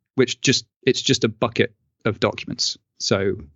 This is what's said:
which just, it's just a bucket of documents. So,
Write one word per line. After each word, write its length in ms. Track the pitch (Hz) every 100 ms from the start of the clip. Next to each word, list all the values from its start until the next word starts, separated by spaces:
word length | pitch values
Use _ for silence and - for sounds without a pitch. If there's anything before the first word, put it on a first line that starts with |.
| _ -
which 240 | 123 -
just, 260 | - 123 - _
it's 180 | - 123
just 220 | - 131
a 40 | 120
bucket 460 | 107 117 - 107 _ _ _ -
of 140 | 101
documents. 580 | 107 - - - - - _ -
So, 360 | - 101 98 95 78